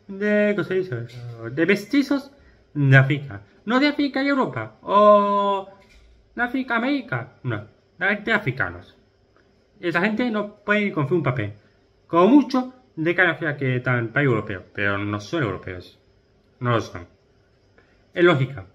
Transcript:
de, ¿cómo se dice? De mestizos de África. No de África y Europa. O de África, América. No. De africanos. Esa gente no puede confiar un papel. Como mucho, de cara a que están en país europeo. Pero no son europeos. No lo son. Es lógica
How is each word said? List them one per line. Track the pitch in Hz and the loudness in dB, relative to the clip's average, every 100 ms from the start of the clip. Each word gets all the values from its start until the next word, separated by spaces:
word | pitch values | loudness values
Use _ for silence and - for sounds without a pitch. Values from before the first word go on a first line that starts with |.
| - | -14
de, | 196 208 208 208 202 | -4 0 2 2 0
¿cómo | 165 | -2
se | |
dice? | 190 185 117 120 - - 117 113 | -2 -4 -6 -10 -14 -16 -12 -8
De | 139 170 | -2 0
mestizos | 202 - 285 262 277 - - _ _ _ | 0 0 0 0 -2 -4 -20 _ _ _
de | 147 139 135 | 0 6 6
África. | 135 147 - 101 - _ 202 | 6 0 -6 -14 -16 _ -2
No | 254 | 2
de | 294 | 2
África | 285 285 269 | 0 -2 0
y | 277 | 0
Europa. | 269 190 120 110 - | 0 -2 -4 -10 -12
O | - 202 208 208 202 202 202 196 196 - _ - _ _ _ - | 0 6 8 6 4 0 -2 -4 -6 -20 _ -20 _ _ _ -8
de | |
África, | 240 262 254 233 | -4 -4 -4 -2
América. | 254 285 - 117 - _ | -2 -4 -4 -8 -8 _
No. | 127 104 104 _ _ - | -6 -6 -8 _ _ -4
De | 190 208 208 | -2 -2 -2
africanos. | 220 - - 90 90 - _ _ _ _ _ _ _ _ - | -2 -2 -4 -6 -8 -18 _ _ _ _ _ _ _ _ -10
Esa | 180 170 | -4 0
gente | 208 214 247 | 0 0 -2
no | 214 208 - | -2 -6 -8
puede | - 208 202 | -2 0 0
confiar | 156 139 180 | -2 0 0
un | |
papel. | 143 127 104 - _ _ _ _ - | 0 -2 -6 -10 _ _ _ _ -2
Como | 165 196 | 4 6
mucho, | 285 254 254 254 - _ - | 6 4 -2 -4 -10 _ -4
de | 160 | -2
cara | 175 180 156 | 2 0 0
a | 160 139 | -4 -2
que | 131 127 | -2 -2
están | 127 123 | 0 -2
en | 113 | 0
país | 139 143 | 0 2
europeo. | 110 107 92 - | 0 -2 -10 -10
Pero | - 101 101 | -4 -2 -2
no | 104 104 | -4 -6
son | - 170 | -6 -4
europeos. | 117 92 - 90 - _ _ _ _ _ _ - | -4 -4 -10 -14 -16 _ _ _ _ _ _ -6
No | 123 | -2
lo | 113 | -2
son. | - 90 87 _ _ _ _ _ _ _ _ _ _ | -2 -12 -18 _ _ _ _ _ _ _ _ _ _
Es | 180 | 2
lógica | 175 147 131 - - | 4 4 0 -6 -16